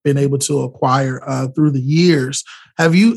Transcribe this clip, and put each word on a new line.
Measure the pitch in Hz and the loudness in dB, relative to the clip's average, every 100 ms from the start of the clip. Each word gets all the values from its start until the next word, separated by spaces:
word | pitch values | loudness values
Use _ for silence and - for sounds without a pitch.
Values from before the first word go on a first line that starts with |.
been | 143 139 | -2 0
able | 139 139 | 0 -2
to | - 139 | -2 -4
acquire, | 127 - 131 135 135 127 - | -6 -4 -2 0 -2 -6 -8
uh, | 131 131 | -6 -4
through | 143 151 | 0 0
the | 135 | 0
years, | 131 156 175 151 131 139 - - _ - | 0 2 4 2 0 -6 -12 -20 _ -2
have | 165 | 2
you | 175 226 | 4 2